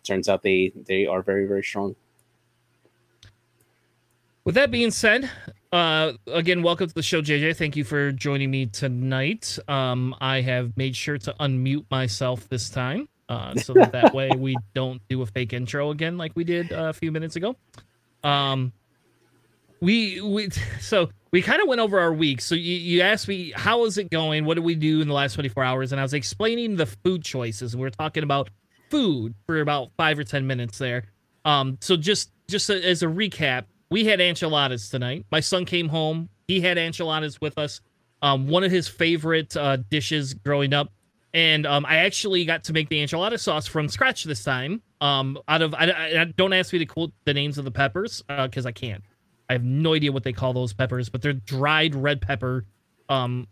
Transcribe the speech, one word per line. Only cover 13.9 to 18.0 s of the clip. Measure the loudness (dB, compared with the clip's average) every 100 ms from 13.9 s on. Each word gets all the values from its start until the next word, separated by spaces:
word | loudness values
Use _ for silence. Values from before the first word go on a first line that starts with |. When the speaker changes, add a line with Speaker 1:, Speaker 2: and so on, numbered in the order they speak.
Speaker 2:
that | 6 4
way | 4 0 0
we | 0 -2 -4
<laughs> | -4
don't | -4 -6 -6
do | -4
a | -4
fake | -4 -4
intro | -4 -4 -2 -2
again | -2 -4 -4
like | -6 -4
we |
did, | -2 -2 -2
uh, | -4 -4
a |
few | -4 -4
minutes | -4 -6 -6
ago. | -6 -6 _ -20 -20 _